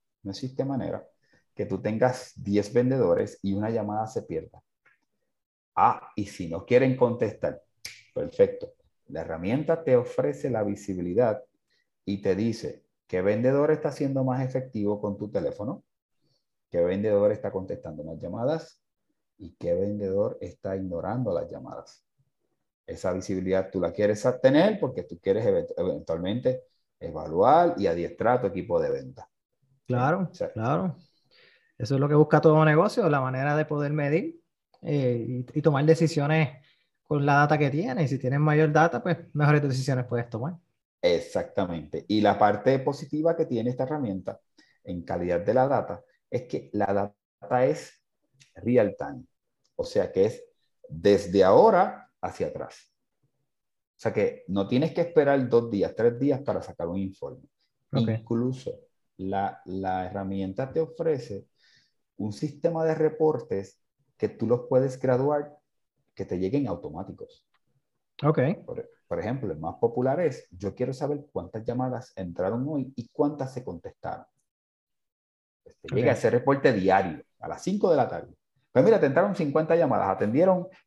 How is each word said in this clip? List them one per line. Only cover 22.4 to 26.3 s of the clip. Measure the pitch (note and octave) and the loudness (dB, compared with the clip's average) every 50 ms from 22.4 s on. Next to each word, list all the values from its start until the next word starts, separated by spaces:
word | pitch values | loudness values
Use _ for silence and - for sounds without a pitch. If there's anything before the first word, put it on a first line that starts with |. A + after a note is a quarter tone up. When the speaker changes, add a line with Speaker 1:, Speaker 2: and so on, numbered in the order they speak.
| _ _ _ _ _ _ _ _ _ - | _ _ _ _ _ _ _ _ _ -14
Speaker 1:
Esa | E2 E2 - F#2+ F2+ | -12 -6 -4 -4 -4
visibilidad | F#2 F#2 - G2 F#2+ F#2 F#2 F#2 F#2+ F#2+ - | -4 -4 -4 -4 -4 -2 0 0 0 0 -2
tú | - F#2+ | -2 -2
la | F2 E2+ F2+ | -2 -2 0
quieres | - G#2 G#2 G#2+ G#2+ - | 0 2 2 2 2 0
a-, | B2+ B2 - | -2 0 4
tener | - C3 C3+ D3 F3 G#3 G#3+ G3 | 4 4 6 6 4 4 2 0
porque | - C3 - - - | -4 -6 -6 -6 -10
tú | - F2 E2+ | -10 -12 -6
quieres | - G2 F#2+ G#2+ A#2 | 0 0 0 2 2
event-, | A2+ F#2+ F2 D#2+ - - - | 2 2 0 0 -4 -4 -4
eventualmente | E2+ F#2 D#2 C#2+ D2 - E2 E2 F2 F#2 | -2 -2 -2 -4 -4 -6 -6 -4 -4 -4